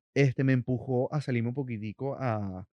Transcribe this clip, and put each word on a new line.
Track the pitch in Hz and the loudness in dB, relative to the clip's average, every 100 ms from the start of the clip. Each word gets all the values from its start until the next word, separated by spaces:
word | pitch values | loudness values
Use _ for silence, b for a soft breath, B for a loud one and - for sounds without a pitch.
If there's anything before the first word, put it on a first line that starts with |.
| _ | _
este, | 135 139 131 | 4 4 4
me | 135 | 4
empujó | 131 117 123 131 123 135 | 4 2 -2 0 0 0
a | 151 | -2
salirme | 139 120 113 | -2 -2 -2
un | |
poquitico | 131 127 110 107 98 139 - | -4 -6 -6 -8 -6 -6 -4
a | 127 107 98 92 98 | -2 -2 -4 -8 -12